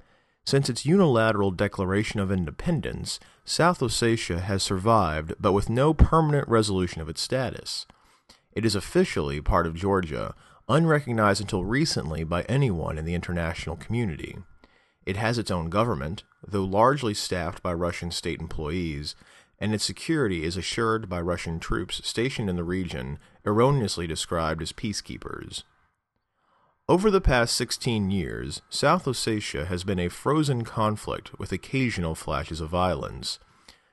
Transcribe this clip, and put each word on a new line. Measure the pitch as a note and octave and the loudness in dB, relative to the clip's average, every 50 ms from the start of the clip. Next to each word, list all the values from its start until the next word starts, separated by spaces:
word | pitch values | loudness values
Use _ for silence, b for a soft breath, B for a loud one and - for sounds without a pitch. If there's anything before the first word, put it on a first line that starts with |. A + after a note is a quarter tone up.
| b b b b b b b b b | b b b b b b b b b
Since | - - C#3 C#3 - | 0 2 2 2 2
its | A#2+ - - | -2 -2 2
unilateral | C3 F3 G3+ F#3+ D3+ B2 A2+ A2+ A2+ A2 G2+ G2+ G2 | 4 6 6 6 6 6 6 6 6 4 4 2 2
declaration | F#2 E2 G#2 G2 - - G2 F#2 F#2+ G#2 A2 - - A2 | 2 2 0 0 0 0 0 2 2 2 0 0 -2 -2
of | G2 F#2+ | 0 0
independence, | G2 F#2 F2 D2+ C#2 - - F3+ E3+ C3+ - B1 A1+ - - - - - b b b b b | 0 0 -2 -4 -6 -4 -2 -2 0 0 -2 -4 -6 -8 -8 -8 -8 -10 b b b b b
South | - - - D#3 F3 F3+ - | -4 0 2 4 2 2 2
Ossetia | C3+ A2+ - - A#2 A2+ A#2 A2+ - - F2 E2+ | -2 -2 0 2 2 2 2 0 0 -4 -4 -4
has | F#2 G2 G2 F#2+ | -2 -2 -2 -2
survived, | - - G2 F#2 F#2 A2+ A#2 A2 F#2 D#2+ D#2 D#2 D#2 D#2+ - - | 0 -2 -2 0 2 4 4 4 4 2 0 -2 -4 -6 -6 0
but | F#2+ G2+ F#2 | 2 4 4
with | G2+ G2+ | 4 2
no | - A2+ B2 C#3 D#3 D#3+ | 2 2 2 4 4 6
permanent | - B2 - - D#3+ D#3+ D3+ D3 C#3+ - | 6 6 8 8 4 4 4 2 0 2
resolution | - A2+ A2+ G#2+ G#2+ G2 F#2+ F#2 F2 - E2 | 2 4 4 4 2 2 0 0 -2 -4 -6
of | D#2+ D#2 | -8 -8
its | D#2 - | -6 -6
status. | - - B2 C3 B2+ G#2 - - - - - - - _ b b b b b b b b b b b b - | -4 -4 -2 -2 -2 -4 -6 -8 -10 -10 -10 -10 -10 _ b b b b b b b b b b b b -4
It | - G#2+ | 0 0
is | A2+ F#2+ | 2 0
officially | G2 - - - F3 F#3+ - - G#2 D2+ C#2+ C#2 D2+ | 0 -2 0 2 2 2 2 0 -2 -2 -2 -2 -4
part | D2 - G2+ F2+ E2+ | 0 2 4 4 4
of | E2 D#2+ | 2 -2
Georgia, | F2 F#2+ G2 G2 F#2+ F2+ D#2 C#2 A#1 G#1 - - b b b b b b - | -2 0 2 2 2 2 -2 -4 -6 -6 -8 -10 b b b b b b 2
unrecognized | B2 D3+ E3 D#3+ D#3 D3 C#3+ - A#2+ A2+ G#2+ G2+ G2 G2 | 2 4 6 4 4 2 2 0 0 4 4 4 4 2
until | G#2 F#2+ G#2+ F#2 F2 | 0 -2 -2 -2 0
recently | F#2 A#2 C#3 D#3+ - - - - D#2 D#2 D#2 E2 | 2 2 2 2 2 0 -2 -4 -4 -4 -4 -4
by | D#2 E2+ F2 - | -2 -2 -2 0
anyone | - A#2 C#3 C#3+ B2 F2+ E2 E2 E2 D#2 D#2 | 0 2 2 2 2 2 0 -2 -4 -4 -4
in | D#2+ | -4
the | E2 F2 | -2 -4
international | E2+ - - F2 E2+ E2 E2 D#2+ - - - D#2+ | -4 -4 -4 -4 -2 -2 -4 -4 -6 -6 -8 -8
community. | - - - G#2+ A#2+ A#2+ G2 D2+ - - - - - - - - - b b b b b b b b b | -8 -6 -4 -2 -2 -2 -2 -4 -6 -8 -12 -12 -12 -16 -18 -20 -20 b b b b b b b b b
It | - F#2+ | -6 -4
has | G#2 A#2 A2 A#2+ A#2+ | 0 0 0 0 0
its | G2+ - | -2 -2
own | F#2 F2 D#2+ E2 | -2 -2 -2 0
government, | E2+ G2+ A2+ A#2+ A2 C2+ C2+ D#2 F#2+ G#2 - _ _ _ - | 2 2 2 2 0 -2 -4 -6 -6 -8 -12 _ _ _ -12
though | - G2 G2+ F#2+ | -4 -2 -2 -2
largely | F#2+ F#2 G2+ A2+ C3 D3 C#3+ B2+ A2 G#2 | 2 4 4 6 6 4 2 -2 -2 -2
staffed | - - - F#2 F2+ E2 E2 F2 - - | -2 -4 -4 -2 -2 -2 -4 -6 -6 -6
by | F#2 F2 | -4 -2
Russian | E2+ F2 E2+ E2+ - - F2 | -2 -2 -2 -2 -4 -6 -6
state | E2+ - - F2+ D#2 - | -6 -6 -4 -4 -6 -6
employees, | D#2+ E2+ - - D#2 D2 E2 F#2 F2 E2 D2 C#2+ D2 C#2+ - b b b b b b b b | -6 -6 -6 -6 -4 -2 -2 -2 -2 -4 -4 -6 -8 -10 -12 b b b b b b b b
and | b G2 G#2 A2 | b -4 -2 -2
its | G#2 - | -2 -2
security | - F#2+ - - - E3 D3+ C3+ G#2 F#2 D#2+ D#2 | -4 -6 -6 -4 -2 0 2 2 2 0 0 -2
is | E2 F#2+ | -2 -4
assured | F#2+ F2 - - - A#2 A2+ A2 A2 A2 F#2 | -4 -6 -4 -2 -2 0 0 0 -2 -2 -4
by | F2+ F2 | -4 -4
Russian | E2+ F2+ F2 E2+ - E2+ E2 E2 | -2 -2 -2 -4 -4 -6 -6 -6
troops | - - - A2 F#2+ - - - - | -4 -4 -4 -2 -4 -4 -6 -8 -6
stationed | - - - A#2 C3 C3+ - A2+ | -6 -2 -2 -2 -2 -2 -4 -4
in | G2 F2 | -2 -2
the | F2 E2+ | -2 -2
region, | E2+ F2+ F#2+ F#2 E2 E2 C2+ B1+ C2+ C#2+ - b b b b b | -2 -2 -2 -4 -4 -6 -8 -8 -8 -10 -10 b b b b b
erroneously | A#2 G#2+ A2 A#2+ C3+ C#3+ C3+ A2 F#2 - - F2 | 0 4 4 6 6 4 4 2 0 -2 -4 -4
described | E2 D#2 - - - F2+ E2+ E2 D#2+ D#2+ D#2+ | -4 -4 -6 -4 -2 -2 0 0 0 -2 -2
as | D#2+ - | -4 -8
peacekeepers. | - - - A2 G2 - - - - - - - - - - - - - - _ _ _ _ _ _ _ _ _ _ _ _ _ _ _ _ _ _ _ _ _ _ _ _ | -8 -6 -6 -6 -6 -6 -8 -10 -12 -12 -10 -10 -10 -10 -12 -12 -12 -14 -14 _ _ _ _ _ _ _ _ _ _ _ _ _ _ _ _ _ _ _ _ _ _ _ _
Over | - F#3 F3+ G3+ A3 | 2 4 6 6 4
the | F#3+ F#3+ | 4 6
past | - - C3 B2 A#2 A2+ - | 6 6 6 6 4 2 0
sixteen | - B2 - - - - C3 A#2 G#2+ G2+ F#2+ | -2 -2 -2 -4 -2 0 0 0 2 2 2
years, | G2+ G2 D#2 B1 A1 A1+ B1 C#2 - - - - | 0 0 0 -2 -4 -6 -6 -8 -8 -10 -12 -8
South | - - - C#3+ E3 F3+ - | -4 0 2 4 4 2 2
Ossetia | C#3 A#2+ - - A#2 A2 G#2 G#2 - - C2+ D#2 | -2 -2 -2 -2 -2 -2 -2 -2 -4 -4 -4 -4
has | F2+ F#2 F2+ F2+ | -2 -4 -4 -2
been | G2+ G2 | -2 0
a | F2+ F2 F2 | 0 0 -2
frozen | - - - B2+ C#3+ D#3+ D#3 C#3+ C3+ A#2+ A2+ | -4 -2 0 0 2 2 2 2 0 0 -2
conflict | - - A#2 A2 G#2+ G#2+ - - - A1+ - - - - - | -4 -2 0 0 0 0 -2 -4 -6 -6 -6 -8 -12 -12 -10
with | G2 - | -6 -6
occasional | G2 F2+ - - - C3 C3 A#2 G2+ F#2 F2 D#2+ D#2+ | -6 -6 -6 -2 0 0 0 0 0 -2 -2 -2 -4
flashes | - - - D2+ C#2 D#2 - E2 D2+ | -4 -4 -4 -2 -2 -4 -4 -6 -6
of | E2 D2+ | -6 -2
violence. | F2 F2+ F2+ F#2 D#2+ C#2 - - G1+ - - - - - b b b b b b b b b b | 0 2 2 2 0 -2 -4 -8 -8 -8 -8 -8 -10 -10 b b b b b b b b b b